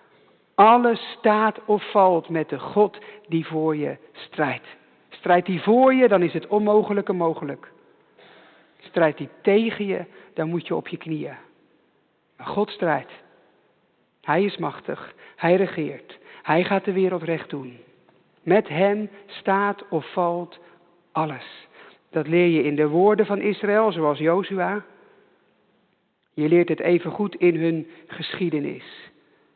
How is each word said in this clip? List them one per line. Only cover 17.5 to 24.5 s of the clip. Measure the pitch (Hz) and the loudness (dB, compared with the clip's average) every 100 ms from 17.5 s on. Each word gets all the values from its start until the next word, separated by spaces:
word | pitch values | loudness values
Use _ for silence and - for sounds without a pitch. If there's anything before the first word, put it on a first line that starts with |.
doen. | 143 131 120 - _ _ _ _ _ | -12 -12 -20 -20 _ _ _ _ _
Met | - 196 220 | 0 0 0
hem | 151 196 208 208 - - | 0 0 0 -6 -12 -20
staat | - - 196 202 202 - | -8 -2 0 -2 -6 -6
of | 160 - | -6 -4
valt | 196 175 175 170 - - _ _ _ _ | -4 -2 -4 -8 -16 -20 _ _ _ _
alles. | 156 156 127 - - - - - _ _ | -6 -6 -8 -16 -20 -20 -20 -20 _ _
Dat | 165 147 | -6 0
leer | 170 175 | 2 4
je | 160 | 2
in | 143 147 | 0 0
de | 151 | 0
woorden | 160 202 208 202 | 4 4 2 0
van | 202 | -2
Israël, | 208 190 202 208 220 | -2 -4 0 2 2
zoals | 165 151 139 | 0 -2 0
Jozua. | 156 180 185 | 0 0 -2